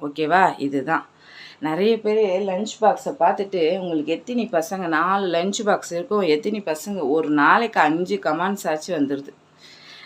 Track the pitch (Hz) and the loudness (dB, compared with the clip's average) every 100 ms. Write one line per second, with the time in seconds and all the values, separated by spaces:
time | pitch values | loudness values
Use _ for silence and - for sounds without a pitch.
0 | 147 143 151 180 180 143 139 139 131 160 | -10 -4 2 4 4 2 -4 -4 -2 -2
1 | - _ - - - - 156 160 208 226 | -4 _ -20 -20 -20 -8 -4 0 2 2
2 | 214 214 214 185 202 185 214 - 190 - | 0 2 2 0 -2 -2 -4 0 2 2
3 | - 147 170 196 196 185 156 190 180 160 | -2 2 2 2 -2 0 0 0 -2 -4
4 | 147 165 - 247 214 170 - 190 175 156 | -2 -4 -4 -4 0 -2 -2 -4 -2 0
5 | 175 196 190 170 185 196 208 180 - 170 | 2 0 0 0 0 -2 0 0 0 -6
6 | 175 208 180 151 196 214 202 - 214 196 | -2 0 2 2 0 -4 -4 -6 -4 -4
7 | 135 156 147 151 151 190 233 196 156 165 | 0 0 2 4 6 4 2 2 2 2
8 | 180 196 170 156 185 202 175 156 - 170 | -2 -2 -2 -2 -2 -2 -4 -4 -4 -2
9 | 139 139 139 - _ _ - - - - | -2 -2 -8 -18 _ _ -20 -20 -20 -20